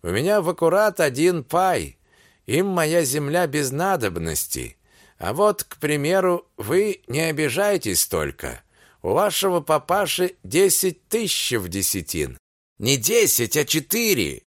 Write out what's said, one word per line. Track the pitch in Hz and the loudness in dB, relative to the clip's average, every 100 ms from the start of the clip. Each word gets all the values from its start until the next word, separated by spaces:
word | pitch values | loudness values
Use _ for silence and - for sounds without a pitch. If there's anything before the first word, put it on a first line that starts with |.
У | 85 | -2
меня | 98 170 208 | -2 2 2
в | 170 | 0
аккурат | 165 165 185 214 185 | 0 2 4 2 2
один | 156 127 170 175 | 0 2 2 2
пай. | - 170 190 147 71 - _ _ _ _ | -2 0 2 0 -4 -12 _ _ _ _
Им | - 135 196 | -2 0 0
моя | 180 156 170 | 0 2 2
земля | 143 147 143 170 170 | 0 -2 -2 0 0
без | 151 135 | -2 -2
надобности. | 139 190 180 107 85 82 73 - 65 58 - _ _ - _ | -2 -2 0 -2 -2 -4 -4 -6 -8 -8 -14 _ _ -20 _
А | 85 | -6
вот, | 135 208 208 | 0 0 0
к | - - | -8 -6
примеру, | 151 147 147 190 180 175 - - | -2 -2 0 2 2 -2 -6 -12
вы | 113 175 214 185 - | 0 0 2 -4 -6
не | 135 | -4
обижайтесь | 165 156 151 123 208 190 110 87 - | -2 -2 -2 0 0 0 0 -2 0
только. | 85 73 - 65 60 _ _ - _ | -2 -2 -6 -12 -12 _ _ -20 _
У | 87 | 0
вашего | 127 208 - 196 175 | 2 2 0 0 0
папаши | 143 151 - 190 175 - 180 - | 0 -2 2 0 0 0 -2 -4
десять | 95 147 196 - 185 - _ | -2 2 4 4 0 -4 _
тысяч | 226 208 - - | -2 0 -2 0
в | 117 90 | -2 -2
десятин. | 95 92 98 78 82 69 60 _ _ _ _ | -2 -2 -4 -4 -4 -4 -6 _ _ _ _
Не | 107 139 | 0 2
десять, | 107 233 202 - 117 | 4 4 4 2 0
а | 156 | 0
четыре. | 147 156 139 220 226 151 76 62 _ | 0 -2 -2 0 2 2 0 -4 _